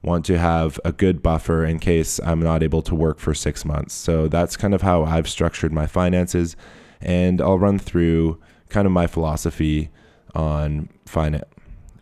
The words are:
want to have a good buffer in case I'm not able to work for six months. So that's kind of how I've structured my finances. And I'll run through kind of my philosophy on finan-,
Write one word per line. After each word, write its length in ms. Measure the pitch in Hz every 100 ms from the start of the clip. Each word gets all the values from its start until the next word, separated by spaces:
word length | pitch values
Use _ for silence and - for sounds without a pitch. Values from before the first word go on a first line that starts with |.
want 220 | - 87 80
to 100 | 87
have 400 | 85 82 80 -
a 80 | 85
good 300 | - 95 87
buffer 420 | 85 80 - 82
in 140 | 80 80
case 420 | 92 82 78 -
I'm 180 | 87 82
not 220 | 82 80
able 180 | 80 80
to 140 | - 80
work 240 | 80 -
for 160 | - 76
six 280 | 78 -
months. 300 | 78 73 69
So 340 | - - 80 78
that's 300 | 82 87 -
kind 160 | 101
of 80 | 98
how 220 | 95 87
I've 260 | 78 82 76
structured 420 | - 85 - 82
my 140 | 78 78
finances. 680 | 95 90 90 87 90 85 - - - - _
And 380 | - 90 90 90
I'll 200 | 73 95
run 180 | 101 98
through 640 | - 87 85 82 82 82 - _ _
kind 180 | 107 101
of 40 |
my 140 | 90 85
philosophy 880 | - 80 76 80 - 78 76 78 - _ _ -
on 560 | 80 78 76 76 73 76 _ -
finan-, 380 | - 76 76 - - - - - -